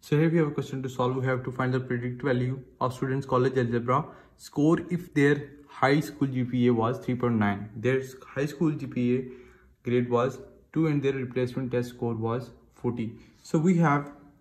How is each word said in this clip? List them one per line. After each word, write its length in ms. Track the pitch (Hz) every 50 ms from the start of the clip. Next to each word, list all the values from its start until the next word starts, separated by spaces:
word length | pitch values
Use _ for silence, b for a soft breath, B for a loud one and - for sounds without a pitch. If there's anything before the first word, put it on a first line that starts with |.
| _ -
So 80 | 151 147
here 100 | 156 165
we 100 | 160 170
have 100 | 156 147
a 20 |
question 320 | 147 - 135 - - 135 127
to 60 | 131
solve. 260 | - - 127 123 127
We 100 | 131 127
have 200 | 131 131 123 127
to 80 | - 123
find 200 | - 131 127 127
the 60 | 131
predict 420 | 127 - 127 120 120 123 123 123
value 380 | - 143 127 123 123 127 131 135 - - - _
of 120 | 127 127 123
students' 320 | - - 135 131 139 135
college 320 | - - 127 127 131 131
algebra 480 | 131 123 117 117 120 117 120 127 139 165 B B B B B B B
score 420 | - - - - 143 156 170 165 170 -
if 240 | 175 165 - - -
their 360 | 151 139 143 147 143 - - - - - _
high 320 | - - - 131 143 151
school 260 | 151 - - - 143
G 160 | 135 131 127 123
P 240 | 120 - 127 120
A 60 | 123 123
was 240 | 113 110 117 123 120
three 160 | - - 123
point 220 | 120 - 120 120 110 104
nine. 180 | 101 101 101 107 110 -
Their 240 | 117 107 120 131 135
s-, 160 | 131 131 - - -
high 200 | - - 135 143
school 260 | 151 - - 180 156 147
G 160 | 143 139 120
P 160 | - 127 123 120 123
A 40 | 131 - B B B B B B B B B B _ _
grade 260 | - 120 123 123 120
was 300 | 120 120 120 139 - - - - - - _ _ -
two 160 | 156 160 160
and 120 | 147 143
their 120 | 131 135 135
replacement 580 | 135 127 123 - 131 127 123 - 135 127 120
test 200 | 120 123 120 120
score 240 | - - - 117 117
was 360 | 110 113 113 113 127 123 - - - _ _ _
forty. 380 | - - 123 113 120 113 107 - B B B B B
So 200 | B - - 165
we 160 | 151 185 185 165 165
have 280 | 151 143 143 143 - - - - - _ _